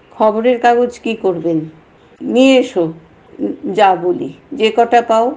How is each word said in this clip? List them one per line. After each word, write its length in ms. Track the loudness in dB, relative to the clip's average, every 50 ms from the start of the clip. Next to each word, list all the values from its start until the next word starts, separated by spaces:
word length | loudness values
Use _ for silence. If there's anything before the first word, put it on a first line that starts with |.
| _ _
খবরের 480 | -4 0 0 0 0 2 0 0 0 2
কাগজ 400 | 2 2 2 2 0 -2 -4 -8
কি 180 | -8 -8 -6
করবেন? 440 | -4 -2 -4 -2 -2 -2 -2 -2 -2 -4 -6 -14 -20 _ _ _ _ _ _ _ -12
নিয়ে 340 | -6 -2 2 4 4 4 4
এসো, 360 | 4 2 0 -2 -4 -4 -4 -4 -10 -18 _ _ _ _ _ -12 -8 -8 -8 -8 -8 -8 -6
যা 220 | 0 2 2 2 2
বলি, 380 | 0 -2 -4 -4 -4 -6 -10 -12 -16 _ -12
যে 200 | -6 -2 -2 0 2
কটা 260 | 0 0 2 2 0
পাও, 320 | 2 2 0 0 0 -2 -4